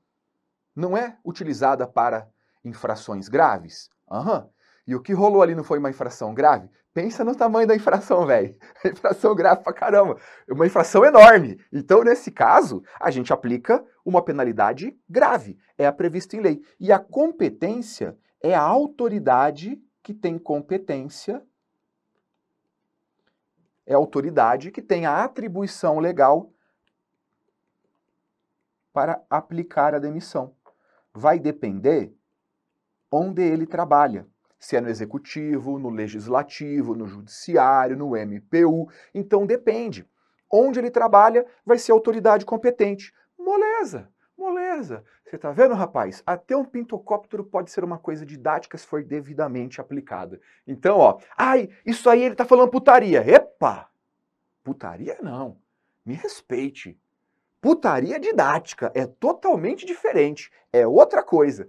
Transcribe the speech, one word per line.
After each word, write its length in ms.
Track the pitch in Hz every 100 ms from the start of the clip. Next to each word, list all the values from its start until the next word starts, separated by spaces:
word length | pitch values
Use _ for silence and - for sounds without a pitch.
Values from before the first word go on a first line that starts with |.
| _ _ _ _ _ _ _ -
não 180 | 180
é 220 | 202 240 233
utilizada 640 | - - 170 135 135 131 123
para 420 | - 120 113 110 _ _ _
infrações 640 | 120 107 113 107 - 101 98
graves? 600 | 135 156 98 82 - - _ _
Aham. 400 | 104 170 180 104 _ _ _ -
E 80 |
o 60 | 127
que 140 | 127
rolou 260 | 190 208 196
ali 140 | 170
não 100 | 165
foi 140 | 147 147
uma 100 | 143
infração 460 | 131 123 - 107
grave? 340 | 113 151 123 92 _ _
Pensa 300 | 165 196 226
no 100 | 233
tamanho 320 | 262 233 220 220
da 80 |
infração, 520 | 214 214 202 - 180 160
velho. 280 | 123 127 - -
<laughs> 160 | -
Infração 500 | 185 - - 190 -
grave 280 | 202 180 185
pra 100 | -
caramba. 460 | - - 202 190 - - - -
Uma 200 | 131 170
infração 360 | 202 - 196
enorme. 560 | 277 269 220 214 135 95 _
Então, 320 | 143 139 196
nesse 260 | 233 240 -
caso, 520 | - 117 285 226 107 - -
a 100 | -
gente 220 | 131 123
aplica 500 | 135 123 123 - 240 - _
uma 180 | - 180
penalidade 720 | 170 143 123 107 104 135 214 - _
grave. 500 | 190 285 233 104 - _ -
É 80 | 143
a 60 |
prevista 440 | 143 170 170 - 214
em 40 |
lei. 220 | 196 147 - _
E 140 | 185
a 60 | 190
competência 1160 | - 262 320 330 160 - 175 233 233 - 92 - _ _
é 120 | 160
a 60 | 180
autoridade 1200 | 151 240 294 - 240 208 - 127 143 147 190 285 _ _
que 100 | -
tem 260 | 208 175 165
competência, 1040 | - 147 147 190 190 139 135 - - 254 _ _ _ _ _ _ _ _ _ _ _ _ _ _ _ _ _ _ _ _ _ _ _ _ -
é 80 |
a 20 | -
autoridade 720 | 151 139 147 147 117 127 160
que 120 | -
tem 240 | - 175 160
a 180 | 151
atribuição 720 | 254 262 220 180 196 - 175 156
legal 540 | 165 170 135 156 - _ _ _ _ _ _ _ _ _ _ _ _ _ _ _ _ _ _ _ _ _ _ _ _
para 300 | 143 147 165 _
aplicar 640 | 151 - 165 170 - 147
a 40 | 147
demissão. 560 | 147 156 - 151 131 _ _ _ _ _ _
Vai 240 | 104 143 170
depender 760 | 143 147 113 95 120 151 107 _ _ _ _ _ _ _ _ _ _
onde 300 | 147 190 190
ele 260 | 175 160 160
trabalha. 600 | 165 165 143 143 101 - _ _ _
Se 180 | - 131
é 40 |
no 80 | 120
executivo, 880 | 107 123 143 - 160 151 143 127 139
no 140 | 127
legislativo, 1040 | 110 107 107 107 127 143 - 147 143 120
no 100 | 113
judiciário, 920 | 104 101 104 - - 165 131 135 131 131
no 200 | 147 117
M 220 | 104 101
P 260 | - 165
U. 240 | 170 160 160 _ _
Então 320 | 196 196 202
depende. 640 | 202 247 233 220 233 107 87 _ _ _ _
Onde 300 | 208 269 254
ele 100 | 240
trabalha 560 | 240 226 202 214 233 247 _ -
vai 120 | 240
ser 120 | -
autoridade 560 | 220 220 226 208 208 202
competente. 640 | 226 240 240 208 196 - _ _ _
Moleza, 720 | 359 403 427 453 311 143 98 _ _ _
moleza. 640 | 370 359 359 330 185 110 _ _
Você 120 | _ 170
tá 140 | 151
vendo, 240 | 143 262
rapaz? 480 | 214 180 131 98 92
Até 320 | - 175 _ 269
um 80 |
pintocóptero 800 | 262 240 233 202 - 208 - 208
pode 300 | 196 190 180
ser 100 | -
uma 160 | 175 165
coisa 260 | 170 156
didática 540 | 151 147 135 156 - 160
se 80 | -
for 160 | 151
devidamente 800 | 143 147 139 147 151 123 127 -
aplicada. 600 | - 143 143 92 87 92 _ _
Então, 320 | - 135 175 202
ó, 220 | 123 92 - -
"Ai, 320 | 254 262 208 _
isso 240 | - 226 247
aí 140 | 240
ele 140 | 247 208
tá 80 |
falando 260 | 247 247 247
putaria." 480 | 240 - 196 208 143 110
Epa! 640 | 240 - _ 135 92 - _ _ _ _ _ _ _
Putaria 560 | 131 135 107 87 - -
não. 380 | 208 123 131 - _ _ _ _ -
Me 80 |
respeite. 840 | 143 415 - _ 123 139 139 92 85 _ _ _ _ _ _
Putaria 600 | 247 330 214 135 147 294
didática 720 | 392 285 139 156 160 - -
é 120 | 131 131
totalmente 800 | - 254 349 381 220 180 370
diferente, 680 | 370 339 - 175 147 147 - _ _
é 140 | 123 117
outra 340 | 160 - -
coisa. 460 | - 160 151 180